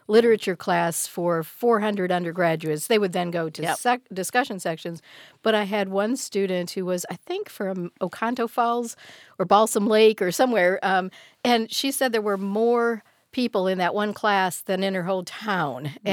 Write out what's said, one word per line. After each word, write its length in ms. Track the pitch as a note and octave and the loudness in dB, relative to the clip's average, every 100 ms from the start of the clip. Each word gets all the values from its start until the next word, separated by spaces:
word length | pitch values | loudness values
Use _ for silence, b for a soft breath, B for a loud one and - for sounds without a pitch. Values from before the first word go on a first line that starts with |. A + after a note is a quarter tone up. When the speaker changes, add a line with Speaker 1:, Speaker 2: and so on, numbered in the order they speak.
| - | 2
Speaker 1:
literature 420 | G#3+ A#3 A3 - F3 | 4 6 2 0 -4
class 500 | - F3 E3+ E3 - | 0 0 0 -2 -6
for 360 | - F3 E3 | -4 -2 -2
four 380 | D#3+ - A#3+ A3+ | -4 -2 2 2
hundred 320 | G#3+ G3+ F3+ | 2 -2 0
undergraduates. 720 | F3+ E3+ E3+ E3+ D#3+ D#3+ D3+ - | -2 -2 0 0 0 -2 -4 0
They 120 | A3 | 2
would 140 | G3+ | 2
then 180 | F3+ F3 | -2 -2
go 180 | E3+ D#3+ | -4 -4
to 140 | D3+ | -4
Speaker 2:
Yep. 140 | D#3+ - | -4 0
Speaker 1:
sec-, 300 | A#3+ B3 _ | 0 -2 _
discussion 480 | F#3+ F3+ B3 C4 G3+ | -8 -2 0 -2 -4
sections. 400 | F3+ D#3+ E3+ E3+ B B B B | -4 -6 -8 -12 B B B B
But 120 | A3 | 0
I 100 | G#3+ | 0
had 240 | G3 G#3 F#3+ | 0 -2 -2
one 280 | G3 G#3+ C4 | -2 -2 -2
student 560 | - G3+ G3 F#3 F3 | -4 -2 -2 -2 -4
who 120 | - | -6
was, 220 | F3+ F3+ - | -4 -4 -6
I 60 | F3 | -12
think, 320 | - F4+ G#4 | -8 -8 -8
from 420 | - F#3+ F#3 F3 - | -8 -6 -6 -8 -6
Oconto 480 | F#3 - A3+ B3 A#3 | -8 -2 -4 -2 -4
Falls 460 | - A#3 A#3+ A#3 - B B B B | 0 0 0 -4 -10 B B B B
or 60 | F3+ | 4
Balsam 400 | G3 A3 A#3 G3+ | 6 6 2 2
Lake 340 | G#3+ A3 A3 | 6 6 6
or 100 | F#3 | -2
somewhere, 480 | E3+ B3+ A3+ F3+ F#3+ | 2 2 4 2 2
um, 280 | F#3+ F#3+ F#3 B B B | 2 0 0 B B B
and 300 | B3 A#3 A3 | 0 0 0
she 180 | - C#4 | -4 -4
said 220 | C#4 C4 | 0 0
there 80 | A3 G#3+ | 0 0
were 60 | G3 | -2
more 640 | G3 G3+ A#3 A#3+ A#3 A3 - b b | -2 0 2 2 2 -2 -10 b b
people 340 | - A#3+ G#3 F#3 | -4 -2 0 0
in 120 | F#3+ | 2
that 160 | F3 | 0
one 180 | G#3 G#3 | 0 -2
class 480 | G3+ G#3+ G3+ F#3 - | -2 2 2 2 -4
than 240 | - F#3 | -4 -2
in 100 | G3 | -2
her 100 | F#3+ | -2
whole 200 | F3 F#3+ | -2 -4
town. 600 | F3+ - A3 F#3+ D3+ B2 | -6 -10 -4 -2 -2 -4
Speaker 2:
Mm-hmm. 240 | C#3+ D3 G3+ | -8 -8 -2